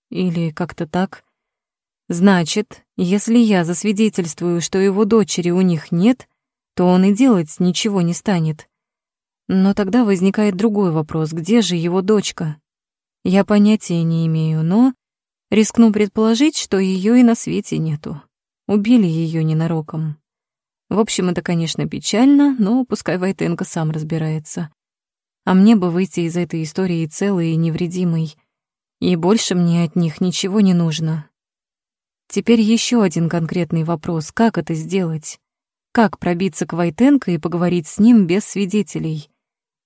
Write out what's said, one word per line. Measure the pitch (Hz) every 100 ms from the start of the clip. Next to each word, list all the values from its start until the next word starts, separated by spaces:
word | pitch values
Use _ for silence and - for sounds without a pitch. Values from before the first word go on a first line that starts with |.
| _
или | 175 185 170 165
как-то | 151 170 - 160
так. | 180 190 - _ _ _ _ _ _ _ _ -
Значит, | 170 196 185 160 208 - - _ -
если | 175 202 - 233
я | 226 190
засвидетельствую, | 165 175 208 202 214 - 165 - 175 170
что | 156 190
его | 196 196 208
дочери | 226 180 - 175
у | 175
них | 185 160 -
нет, | 170 214 262 _ _ _ _ _ -
то | 180
он | 185 190
и | 202
делать | 269 196 156 -
ничего | 180 - 220 196
не | 170
станет. | 175 - 180 160 151 - _ _ _ _ _ _ _ -
Но | 190 190
тогда | 202 190 233
возникает | 220 190 196 196 208 185
другой | 226 202 185
вопрос: | 156 156 160 156
где | 165 165 233
же | 180 175
его | 170 185
дочка? | 190 214 - - 160 151 _ _ _ _ _ _
Я | 180 190 196
понятия | 208 208 214 - 170
не | 165 165 165
имею, | 160 160 156
но | 165 202 262 - _ _ _ _ _
рискну | 220 214 - 226
предположить, | 202 208 214 220 226 302 -
что | - 190
ее | 190 190 196 247
и |
на | 240 233
свете | - 185 - 156
нету. | 160 151 - 147 - _ _ _ -
Убили | 208 208 247 180
ее | 160 160 160
ненароком. | 156 156 165 160 156 156 156 151 _ _ _ _ _ _ -
В | 185
общем, | 220 - 180
это, | 175
конечно, | 170 170 160 - 151
печально, | 143 - 208 269 285 285 254
но | 196 254
пускай | 254 - - 180
Войтенко | 185 - 165 170
сам | 190 170 156
разбирается. | 156 156 160 156 156 156 - 156 _ _ _ _ _ _ _ -
А |
мне | 185 208 220
бы | 180
выйти | 170 190 -
из | 165 170
этой | 170 165
истории | 156 - 185 170 160
целой | - 202 190 165
и | 160
невредимой. | 165 170 175 180 180 165 160 - _ _ _ _ _ _
И | 180 175
больше | 175 226 -
мне | 180 175 170
от | 170 180
них | 165 -
ничего | 185 - 196 214
не | 196
нужно. | 175 165 156 160 160 - _ _ _ _ _ _ _ _ _ _
Теперь | 208 214 233
еще | 214 226 - 240
один | 196 165 165
конкретный | 170 165 180 165 165
вопрос: | 160 165 - 165 151
как | - 226 175
это | 160
сделать? | 160 160 190 170 156 - - _ _ _ _ _
Как | - 202 -
пробиться | 180 175 190 - 165
к |
Войтенко | 165 175 156 254 277 -
и | 165
поговорить | 170 170 175 175 160
с | -
ним | 220 233 170
без | 190 -
свидетелей? | 196 196 208 - 160 160 156 - _ _ _ _ _